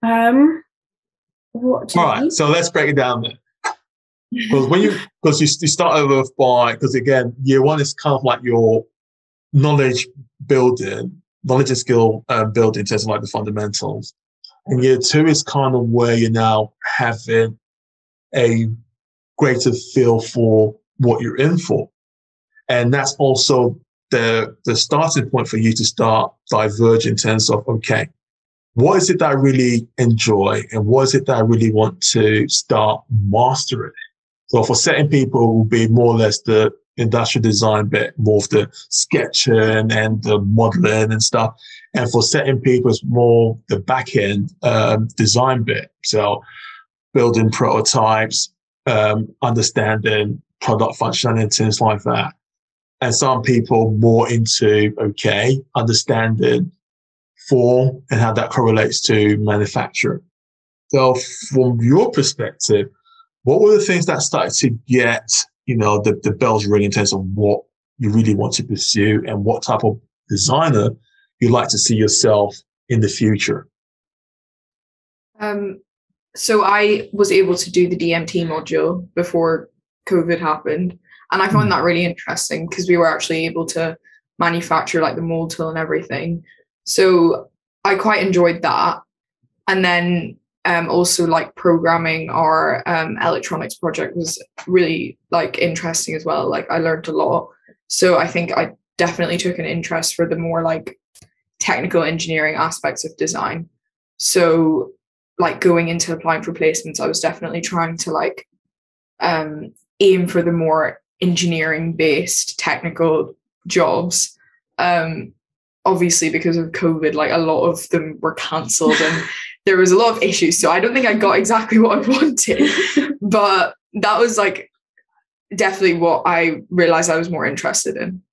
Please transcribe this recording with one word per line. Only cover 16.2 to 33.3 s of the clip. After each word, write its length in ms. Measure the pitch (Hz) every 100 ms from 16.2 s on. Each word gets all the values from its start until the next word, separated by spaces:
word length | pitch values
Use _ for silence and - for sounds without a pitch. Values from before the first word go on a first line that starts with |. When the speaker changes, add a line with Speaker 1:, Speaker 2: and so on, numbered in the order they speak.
| 113
Speaker 2:
now 420 | 113 113 110 110 _ - -
having 600 | 120 110 117 113 113 113 _ _ _ _ _ _ _ -
a 320 | 120 113 113 113 _ _ _ _ _ -
greater 360 | 143 123 123
feel 460 | 117 - - 120 113
for 560 | - 127 113 107 107 - _ _
what 240 | 123 113
you're 160 | 117 -
in 200 | 147 175
for. 320 | - - - _ _ _ _ _ _ _ -
And 240 | 123 120
that's 220 | 139 131 -
also 640 | 139 127 - 131 120 - _ _ _
the, 440 | 123 117 113 107 - -
the 100 | 117
starting 540 | - 147 160 147 113
point 180 | 127 113
for 100 | 117
you 160 | 113
to 100 | 113
start 500 | 107 - 117 110 - _ _
diverging 640 | 113 110 104 117 113 107
in 60 | 107
terms 320 | 113 110 110
of, 180 | 110 -
okay, 400 | 113 - 110 - _ _ _ _ _ _ -
what 220 | 135 196
is 120 | 180
it 100 | 180
that 120 | 160
I 20 |
really 540 | 139 139 131 123 120 117 -
enjoy 640 | 120 113 110 104 101 107 -
and 140 | 110 104
what 180 | 127
is 120 | 135 135
it 100 | -
that 120 | 123
I 40 |
really 300 | 110 113 113
want 260 | 107 110 - -
to 360 | 117 107 107 98
start 560 | - - 113 107 113 _ 110
mastering? 640 | 98